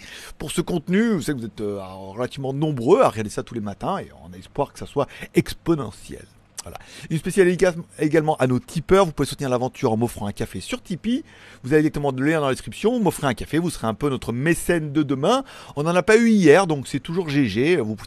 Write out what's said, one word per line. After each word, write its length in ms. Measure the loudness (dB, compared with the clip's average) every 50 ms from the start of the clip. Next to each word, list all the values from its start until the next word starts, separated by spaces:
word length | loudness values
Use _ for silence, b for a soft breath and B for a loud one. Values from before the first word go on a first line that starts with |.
| B B B B B B B
pour 140 | -12 -10 -6
ce 80 | -4 -4
contenu. 520 | -4 -2 -4 -4 -2 0 0 2 2 2
Vous 100 | 2 0
savez 160 | 0 -2 -4
que 40 | -4
vous 60 | -6
êtes, 140 | -10 -8 -6
euh, 180 | -6 -6 -6 -6
relativement 680 | -8 -12 -14 -14 -14 -12 -8 -6 -6 -6 -6 -6 -8 -6
nombreux 500 | -4 -2 -2 -2 -2 0 4 6 6 6
à 80 | 6 4
regarder 200 | 2 -2 -6 -6
ça 140 | -6 -8 -10
tous 120 | -8 -8
les 60 | -8
matins 380 | -8 -8 -10 -8 -8 -6 -6 -8
et 100 | -8 -12 -18 -20 -20
on 80 | -20 -18
a 40 |
espoir 360 | -20 -20 -10 -6 -4 -4 -4 -6
que 60 | -12
ça 60 | -14
soit 220 | -6 -4 -4 -4 B B B B B B
exponentiel. 920 | 0 0 0 -2 -6 -2 -2 -2 -2 -2 -8 -12 -14 -18 -18 -18 -18 -18 -20 _ _ _ _ _ -16 -14
Voilà. 140 | -14 -16 -18 B B B B B B
Une 80 | -6
spéciale 300 | -4 -4 0 4 4 4
dédicace 280 | 4 4 4 2 2 0 -2 -8 -12 -6 -2
également 380 | 0 2 2 2 2 2 2
à 100 | 2 2
nos 100 | 2 2
tipeurs. 480 | 0 -2 -4 -6 -4 0 4 6 6 6
Vous 60 | 4
pouvez 160 | 2 -2 -4
soutenir 220 | -4 -4 -6 -4 -2
l'aventure 420 | -2 0 -2 -4 -4 -2 0 0
en 60 | 2
m'offrant 300 | 2 0 -2 -2 -4 -6
un 40 | -6
café 300 | -6 -6 -8 -8 -8 -10
sur 200 | -10 -8 -10 -8
Tipeee. 440 | -8 -8 -10 -6 -4 -4 -4 -4 -6 B B B B B B B
Vous 120 | B 2 4
avez 80 | 4
directement 300 | 4 2 0 -2 -2 -2
le 140 | -2 0 0
lien 140 | 0 2 2
dans 60 | 0
la 80 | 0 -2
description. 480 | -2 -6 -12 -6 -2 0 0 0 2
M'offrez 260 | 0 0 0 0 -2
un 60 | -2 -2
café, 260 | -4 -4 -4 -2 -2
vous 100 | -2 -2
serez 180 | -4 -4 -4
un 60 | -4 -4
peu 160 | -2 -2 -4
notre 220 | -4 -4 -6 -6
mécène 640 | -4 -2 0 0 0 0 0 -2 -2 -2 -2 -2 -2
de 100 | 0 0
demain. 400 | 0 0 0 0 2 0 0 -2 B B B B B B
On 80 | -4 -2
n'en 100 | 0 0
a 100 | 2 4
pas 120 | 6 6
eu 140 | 6 6 6
hier, 360 | 6 6 8 8 8 8 8
donc 220 | 4 0 -4 -4
c'est 140 | -6 -6 -8
toujours 260 | -6 -6 -6 -4 -4
G 200 | 0 2 2 2
G. 280 | 2 2 0 2 2 2
Vous, 220 | 0 0 -2 -6 -8 -10